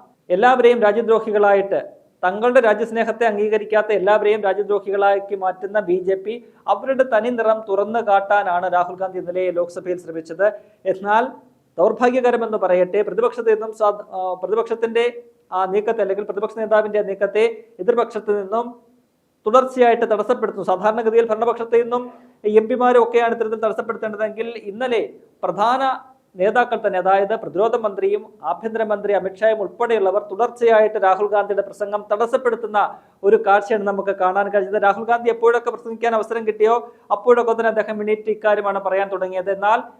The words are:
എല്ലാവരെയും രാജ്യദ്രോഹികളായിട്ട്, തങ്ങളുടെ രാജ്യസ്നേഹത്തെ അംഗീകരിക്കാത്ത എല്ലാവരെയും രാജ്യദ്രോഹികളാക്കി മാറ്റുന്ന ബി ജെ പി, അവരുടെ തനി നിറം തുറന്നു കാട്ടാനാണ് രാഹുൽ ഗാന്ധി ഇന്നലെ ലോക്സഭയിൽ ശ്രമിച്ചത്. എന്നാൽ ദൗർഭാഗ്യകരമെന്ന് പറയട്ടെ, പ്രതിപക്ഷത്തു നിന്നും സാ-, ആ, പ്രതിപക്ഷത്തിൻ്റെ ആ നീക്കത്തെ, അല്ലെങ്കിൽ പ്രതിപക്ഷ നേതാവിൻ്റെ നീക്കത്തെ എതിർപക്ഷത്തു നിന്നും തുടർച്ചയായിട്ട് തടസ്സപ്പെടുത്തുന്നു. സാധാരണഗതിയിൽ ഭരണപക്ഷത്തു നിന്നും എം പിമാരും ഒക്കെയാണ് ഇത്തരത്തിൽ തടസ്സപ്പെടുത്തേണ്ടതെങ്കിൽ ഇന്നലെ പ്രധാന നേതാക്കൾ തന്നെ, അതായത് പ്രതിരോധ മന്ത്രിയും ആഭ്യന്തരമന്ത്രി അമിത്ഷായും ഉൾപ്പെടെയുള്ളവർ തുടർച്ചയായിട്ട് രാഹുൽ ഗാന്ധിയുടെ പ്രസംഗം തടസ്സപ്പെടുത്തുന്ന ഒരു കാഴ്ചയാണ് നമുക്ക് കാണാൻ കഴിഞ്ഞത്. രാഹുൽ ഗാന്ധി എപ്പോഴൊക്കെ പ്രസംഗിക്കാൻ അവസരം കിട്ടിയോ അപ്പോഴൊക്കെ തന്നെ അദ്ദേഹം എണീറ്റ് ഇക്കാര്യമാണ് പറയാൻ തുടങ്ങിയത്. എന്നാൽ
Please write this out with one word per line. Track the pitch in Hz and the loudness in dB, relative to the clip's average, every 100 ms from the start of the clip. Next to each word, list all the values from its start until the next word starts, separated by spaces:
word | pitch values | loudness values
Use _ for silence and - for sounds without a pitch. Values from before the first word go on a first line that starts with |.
| - _ - | -20 _ -2
എല്ലാവരെയും | 180 247 254 240 240 | 4 4 6 6 6
രാജ്യദ്രോഹികളായിട്ട്, | 208 208 214 220 220 208 208 202 196 160 - - _ _ | 4 2 2 0 2 2 4 4 2 -2 -4 -14 _ _
തങ്ങളുടെ | 180 202 240 254 | -4 0 2 4
രാജ്യസ്നേഹത്തെ | 233 214 226 226 226 214 233 | 4 2 0 -2 -2 0 -2
അംഗീകരിക്കാത്ത | 208 214 214 208 214 214 | 0 0 0 0 0 2
എല്ലാവരെയും | 202 185 214 208 214 | 0 4 4 4 0
രാജ്യദ്രോഹികളാക്കി | 202 190 196 202 196 202 202 202 196 196 | 0 -2 0 -2 -2 0 2 2 -2 -6
മാറ്റുന്ന | 185 180 202 214 | -4 -4 -4 -4
ബി | 180 185 | 0 -2
ജെ | 180 190 | 0 -4
പി, | 202 240 - _ - | -4 -10 -12 _ -4
അവരുടെ | 202 262 254 262 220 | -4 -2 0 2 0
തനി | 233 | 0
നിറം | 240 220 220 220 | -2 0 0 0
തുറന്നു | 196 208 226 | -2 0 -2
കാട്ടാനാണ് | 220 196 196 208 190 175 185 | 2 2 2 0 2 -2 0
രാഹുൽ | 175 180 185 | 0 0 -4
ഗാന്ധി | 190 180 | -8 -8
ഇന്നലെ | 170 180 185 | -6 -4 -2
ലോക്സഭയിൽ | 170 170 185 175 180 | -2 -4 -6 -8 -8
ശ്രമിച്ചത്. | 165 165 160 165 208 - - _ 190 | -8 -12 -10 -2 -2 -2 -14 _ -4
എന്നാൽ | 190 202 214 254 - _ _ _ - | -4 0 0 0 -6 _ _ _ 0
ദൗർഭാഗ്യകരമെന്ന് | 202 226 247 254 240 240 226 214 | 0 2 2 2 2 0 -2 -2
പറയട്ടെ, | 185 180 180 202 | 2 2 2 0
പ്രതിപക്ഷത്തു | 202 185 247 254 226 | -2 0 -2 0 0
നിന്നും | 214 220 | 0 0
സാ-, | 214 208 180 - | -2 -2 -2 -6
ആ, | 190 185 | -8 -6
പ്രതിപക്ഷത്തിൻ്റെ | 180 185 220 226 233 240 226 240 233 - _ - | -6 -4 -2 -2 -2 -2 0 -2 -4 -18 _ -8
ആ | 185 190 | -4 -2
നീക്കത്തെ, | 202 208 - | 0 0 0
അല്ലെങ്കിൽ | 196 196 | -2 -2
പ്രതിപക്ഷ | 208 196 208 226 | -6 -6 -6 -4
നേതാവിൻ്റെ | 220 214 214 208 | 0 2 2 0
നീക്കത്തെ | 196 196 202 202 226 226 - - | -2 -2 -2 2 0 -2 -16 -8
എതിർപക്ഷത്തു | 180 233 220 214 208 | 0 0 0 -4 -4
നിന്നും | 208 190 226 247 - _ _ _ _ _ _ 220 | -4 -2 -4 -4 -10 _ _ _ _ _ _ 0
തുടർച്ചയായിട്ട് | 247 254 254 240 226 226 | 2 2 4 4 4 2
തടസ്സപ്പെടുത്തുന്നു. | 208 208 233 214 196 | 0 0 -2 -2 -4
സാധാരണഗതിയിൽ | 175 185 214 226 220 226 233 | -2 0 0 0 0 2 2
ഭരണപക്ഷത്തു | 214 233 233 226 233 | 0 -2 -2 0 0
നിന്നും | 240 247 247 - - _ 214 | 2 -2 -6 -16 -20 _ 2
എം | 214 220 | 2 4
പിമാരും | 247 247 247 | 2 4 4
ഒക്കെയാണ് | 226 233 233 | 4 2 0
ഇത്തരത്തിൽ | 233 220 220 | 0 -4 -2
തടസ്സപ്പെടുത്തേണ്ടതെങ്കിൽ | 214 202 220 208 220 208 214 208 226 | -4 -4 -6 -6 -8 -4 -6 -6 -10
ഇന്നലെ | 226 208 208 254 226 147 - - _ | -10 -12 -6 -2 -2 -2 -8 -20 _
പ്രധാന | 185 180 220 262 269 247 - _ _ 180 | -6 -2 0 0 0 -4 -10 _ _ -2
നേതാക്കൾ | 196 233 240 226 214 | 0 2 0 0 -2
തന്നെ, | 185 | 0
അതായത് | 185 196 202 220 | 2 2 2 -2
പ്രതിരോധ | 170 160 220 233 | -4 0 0 0
മന്ത്രിയും | 214 196 190 208 220 - | -4 -2 -2 -2 -6 -12
ആഭ്യന്തരമന്ത്രി | 151 - 220 220 220 202 196 | -6 -6 -6 -4 -4 -4 0
അമിത്ഷായും | 196 185 - 220 220 | -2 -2 -2 0 0
ഉൾപ്പെടെയുള്ളവർ | 180 - 233 220 190 202 208 | -4 -4 0 2 2 0 -2
തുടർച്ചയായിട്ട് | 196 240 240 233 220 214 214 | -2 -2 2 4 6 4 2
രാഹുൽ | 190 190 208 | 2 2 2
ഗാന്ധിയുടെ | 208 196 196 | 0 0 -2
പ്രസംഗം | 202 - 202 208 202 | -4 -6 -6 -6 -4
തടസ്സപ്പെടുത്തുന്ന | 208 233 254 247 226 220 208 180 - _ _ | -2 0 0 0 -2 -2 0 0 -4 _ _
ഒരു | 196 220 196 | 2 4 4
കാഴ്ചയാണ് | 202 202 220 | 2 2 -2
നമുക്ക് | 202 196 196 196 | -2 -4 -2 0
കാണാൻ | 185 190 202 | 0 0 0
കഴിഞ്ഞത്. | 202 190 208 | 0 0 0
രാഹുൽ | 202 202 | 2 0
ഗാന്ധി | 226 233 233 | 0 0 0
എപ്പോഴൊക്കെ | 226 226 233 233 | 2 4 2 0
പ്രസംഗിക്കാൻ | 220 233 226 233 226 | -8 -8 -4 -2 -2
അവസരം | 202 226 220 | -2 -6 -4
കിട്ടിയോ | 214 220 233 233 - - | 0 2 2 -2 -14 -4
അപ്പോഴൊക്കെ | 202 247 240 233 | -2 2 2 2
തന്നെ | 226 226 | 0 0
അദ്ദേഹം | 214 208 214 | 0 -2 -4
എണീറ്റ് | 208 214 214 | -2 -2 -2
ഇക്കാര്യമാണ് | 214 214 208 202 196 | -2 0 0 0 -2
പറയാൻ | 190 190 196 | -2 -2 -2
തുടങ്ങിയത്. | 190 185 185 185 | -4 -6 -6 -4
എന്നാൽ | 190 208 233 247 - | -2 0 0 -2 -16